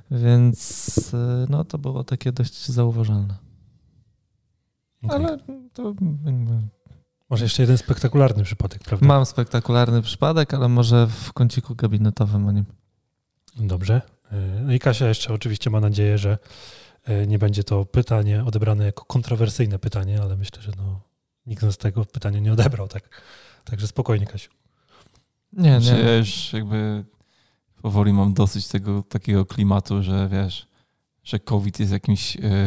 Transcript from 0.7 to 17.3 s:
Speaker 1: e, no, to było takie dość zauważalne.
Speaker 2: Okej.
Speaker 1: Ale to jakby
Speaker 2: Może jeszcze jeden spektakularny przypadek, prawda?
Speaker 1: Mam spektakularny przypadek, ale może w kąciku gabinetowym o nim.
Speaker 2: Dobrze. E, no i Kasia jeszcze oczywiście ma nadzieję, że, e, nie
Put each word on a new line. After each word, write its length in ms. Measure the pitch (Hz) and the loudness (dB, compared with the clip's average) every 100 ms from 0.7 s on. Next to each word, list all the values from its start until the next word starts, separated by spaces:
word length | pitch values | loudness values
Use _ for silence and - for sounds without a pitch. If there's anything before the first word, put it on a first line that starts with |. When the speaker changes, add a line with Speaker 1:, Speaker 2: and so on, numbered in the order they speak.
| - - - - | -6 -6 -6 -6
Speaker 1:
e, 320 | 120 120 123 127 | -4 -2 -2 -2
no, 140 | 147 | -2
to 140 | 165 156 | -4 -6
było 260 | 139 131 | -6 -8
takie 280 | 131 127 127 | -6 -6 -4
dość 360 | 123 120 - - | -2 -4 -6 -4
zauważalne. 680 | 123 120 117 110 104 101 98 - _ _ _ _ _ _ _ _ _ _ _ _ _ _ _ | 0 0 0 0 0 -2 -6 -14 _ _ _ _ _ _ _ _ _ _ _ _ _ _ _
Speaker 2:
Okej. 140 | - 285 330 | -4 -2 -2
Speaker 1:
Ale 120 | 302 - 269 254 | -4 -10 -18 -18
to 220 | - 233 202 180 147 | -10 -10 -4 -4 -2
jakby 280 | 147 127 117 117 107 - _ - _ _ - | -2 -2 0 -2 -4 -8 _ -20 _ _ -4
Speaker 2:
Może 140 | 117 | -2
jeszcze 180 | 113 - | 0 2
jeden 160 | 123 123 | 4 4
spektakularny 680 | - 123 131 147 135 104 | 2 0 2 4 4 2
przypadek, 380 | 98 104 95 - | -2 -2 -6 -8
prawda? 220 | - 98 139 | -6 4 6
Speaker 1:
Mam 200 | 139 131 | 6 4
spektakularny 760 | - 120 117 - 120 120 117 | -2 -2 -2 0 2 4 2
przypadek, 520 | 110 - 143 160 147 | 0 -2 0 2 0
ale 140 | 139 123 | 0 2
może 380 | 120 117 120 117 | 4 6 6 4
w 260 | 113 - | 0 -8
kąciku 420 | - 120 - - | 0 0 0 -6
gabinetowym 720 | 117 113 104 107 101 104 104 101 | -4 0 2 2 2 0 2 2
o 60 | |
nim. 120 | 101 104 - _ _ _ _ _ _ _ - | 0 -2 -8 _ _ _ _ _ _ _ -6
Speaker 2:
Dobrze. 460 | 104 92 92 120 - _ _ | -4 -2 0 0 -2 _ _
E, 280 | 101 95 98 | -6 -4 -4
no 100 | 135 | 0
i 60 | 123 | 0
Kasia 300 | - 113 120 | 2 2 2
jeszcze 260 | 110 - | 0 -2
oczywiście 360 | 107 120 104 - | -6 -4 -4 -2
ma 100 | 107 | 2
nadzieję, 380 | 104 104 104 104 | 2 2 2 2
że, 200 | 101 107 - - - - - _ | 0 -2 -4 -20 -20 -20 -20 _
e, 220 | - 104 | -6 -2
nie 120 | 101 | 0